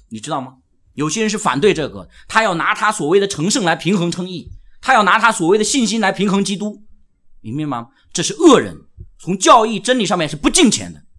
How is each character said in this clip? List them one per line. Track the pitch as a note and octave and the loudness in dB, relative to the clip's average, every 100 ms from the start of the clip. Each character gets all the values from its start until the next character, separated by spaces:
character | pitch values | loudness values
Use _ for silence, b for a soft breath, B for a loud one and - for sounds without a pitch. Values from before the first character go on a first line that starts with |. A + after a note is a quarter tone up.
| _ | _
你 | A2 | -14
知 | A2 | -8
道 | D3+ | -8
吗？ | B2+ - _ _ _ | -8 -16 _ _ _
有 | - D3+ | -6 -4
些 | G#3+ | -2
人 | A3 | -2
是 | G#3 | -2
反 | F3 B2+ | -2 0
对 | G3+ | 2
这 | D#3+ C#3 | 0 -4
个， | F#2+ F2 b - | -10 -18 b -4
他 | A3 | -2
要 | A3 | 0
拿 | E3+ D#3+ | 0 -2
他 | G#3 G#3+ | -2 -2
所 | G#3+ D3 | -2 0
谓 | G3 | 2
的 | G3 | 2
成 | - E3 | -2 -2
圣 | C4 | 0
来 | F3+ E3 | 0 -2
平 | D#3 G3 | 0 0
衡 | E3+ | -2
称 | E3+ F3+ | -4 -8
义， | F3 - - - - | -12 -14 -20 -20 -8
他 | - | 0
要 | B3+ | 2
拿 | G3 G#3 | 4 4
他 | A3+ | 2
所 | A3 E3 | 2 2
谓 | G#3 | 2
的 | |
信 | G#3 C#4+ A3 | 2 0 0
心 | A3+ | 0
来 | G3+ | 0
平 | G3 G3 | 0 0
衡 | G3 | 0
基 | F#3 G3 | -2 -4
督， | G#3 G#3 - - _ _ _ - | -8 -10 -18 -20 _ _ _ -20
你 | A2 | -10
明 | C3 D3+ | -8 -6
白 | B2 | -8
吗？ | A#2 b b | -10 b b
这 | - | -6
是 | E3 | -4
恶 | G3 E4+ A3 | 4 6 6
人， | G#2+ D#2+ - - - - | 4 -8 -20 -20 -20 -14
从 | - F#3+ | -8 0
教 | D#4+ C4 | 4 6
义 | A3 A3 | 4 -2
真 | - B3+ | -2 -2
理 | |
上 | G3+ F#3 | 0 -2
面 | D#3 | -4
是 | |
不 | D3 - | -2 0
敬 | - C#4 | 4 4
虔 | - F2 | 2 -6
的， | D#2+ - | -16 -20